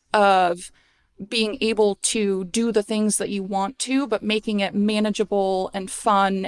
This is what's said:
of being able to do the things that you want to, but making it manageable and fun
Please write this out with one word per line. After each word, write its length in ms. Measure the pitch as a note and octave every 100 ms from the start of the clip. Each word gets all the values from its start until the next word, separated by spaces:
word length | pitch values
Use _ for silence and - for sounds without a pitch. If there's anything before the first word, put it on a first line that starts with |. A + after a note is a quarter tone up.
| _
of 560 | G#3+ G3+ F#3+ F3 F3 - - _ _ _ - G3
being 300 | A#3 G#3+ F3
able 360 | A3 G#3+ G#3 G3
to 480 | - A3 G3+ F#3+
do 280 | F3+ A3+ A#3
the 100 | G#3+
things 360 | G#3 G#3+ G#3+ -
that 100 | G3
you 140 | G3+
want 360 | F#3+ G3 G3 -
to, 280 | B3 C4+ C#4
but 160 | G#3+
making 380 | G#3+ A3 A3 G#3
it 140 | G3
manageable 960 | G3+ G#3 G#3+ G#3+ G#3 G3+ G3+ F#3+ F#3+ F#3+
and 160 | G3 F#3+
fun 560 | - A3+ G3 G3 F#3+